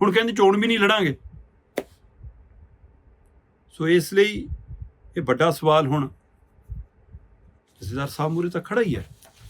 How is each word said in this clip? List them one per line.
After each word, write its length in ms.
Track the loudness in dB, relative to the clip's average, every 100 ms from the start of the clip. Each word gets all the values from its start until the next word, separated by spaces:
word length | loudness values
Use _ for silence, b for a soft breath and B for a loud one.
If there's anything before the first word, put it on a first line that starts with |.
ਹੁਣ 100 | 2
ਕਹਿੰਦੇ 200 | 2 0
ਚੋਣ 280 | 4 4 4
ਵੀ 60 | 2
ਨਹੀਂ 120 | 2
ਲੜਾਂਗੇ। 380 | 4 4 0 -4 -12 -20 -20 _ _ -12 -12 _ _ _ -20 -20 _ -20 -20 _ _ _ _ _ _ _ _ _ _
ਸੋ 160 | -4 2
ਇਸ 260 | 2 2
ਲਈ 340 | 2 2 0 -10 -12 -14 -18 -18 _ -14 -6
ਇਹ 60 |
ਵੱਡਾ 280 | -2 0 0
ਸਵਾਲ 360 | 2 2 2 2
ਹੁਣ 220 | -2 -4 -10 _ _ _ _ -16 -16 -16 _ _ -20 _ _ _ _ _ _
ਜਥੇਦਾਰ 280 | -10 -8 -8
ਸਾਹਿਬ 240 | -4 -4
ਮੂਹਰੇ 160 | -2 -4
ਤਾਂ 120 | -6
ਖੜਾ 200 | -6 -6
ਹੀ 160 | -4 -6
ਹੈ। 120 | -8 -18 -20 _